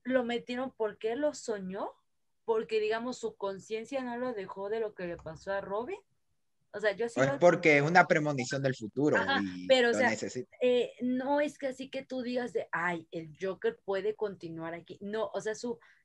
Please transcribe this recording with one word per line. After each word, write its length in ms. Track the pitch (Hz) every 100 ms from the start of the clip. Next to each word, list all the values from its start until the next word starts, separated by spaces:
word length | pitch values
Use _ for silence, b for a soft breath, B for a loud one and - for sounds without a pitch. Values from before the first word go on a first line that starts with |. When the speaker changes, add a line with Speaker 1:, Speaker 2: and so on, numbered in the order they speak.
Speaker 1:
lo 200 | 247 254
metieron 500 | 233 240 233 247 262 -
porque 360 | 220 202 220
él 80 | 240
lo 140 | 294 -
soñó, 560 | - 208 185 190 320 - _ _ _ _
porque, 360 | - 220 220 220
digamos, 400 | 214 226 247 247
su 160 | 220 -
conciencia 680 | 196 196 180 220 226 269
no 140 | 254 240
lo 160 | 254
dejó 360 | 220 190 - 196
de 100 | 226
lo 160 | 214 -
que 100 | 175
le 120 | 165
pasó 360 | 156 160 -
a 80 | 196
Robin. 380 | 190 202 247 403 - _ _ _ _ _ _
O 60 | 208
sea, 140 | 208
yo 160 | 196 233
sí 100 | 240
Speaker 2:
O 40 |
es 100 | 135
Speaker 1:
lo 60 | 139
Speaker 2:
porque 380 | 175 170 170 147
es 60 |
una 240 | 143 180 -
premonición 540 | 170 151 139 120 139
del 120 | 139 127
futuro 420 | 107 - 147 117
Speaker 1:
Ajá, 240 | 214 277
Speaker 2:
y 240 | 98 90 -
Speaker 1:
pero, 220 | 262 240
o 20 |
Speaker 2:
lo 60 | 220
Speaker 1:
sea, 120 | 247
Speaker 2:
necesita. 460 | 220 202 - 190 -
Speaker 1:
eh, 320 | 254 247 226 -
no 400 | 247 254 262 285
es 160 | 294 294
que 100 | 277
así 220 | 254 269
que 160 | 262 269
tú 160 | 262
digas 320 | 240 247 247
de, 160 | 220 -
"Ay, 380 | 165 175 170 160
el 240 | 175 160 147
Joker 380 | 190 185 226 226
puede 320 | - 196 202 214
continuar 580 | 208 185 165 165 165
aquí". 240 | 170 170 156
No, 280 | 202 220 214
o 80 | 196
sea, 120 | 208
su, 260 | 220 247 233 b b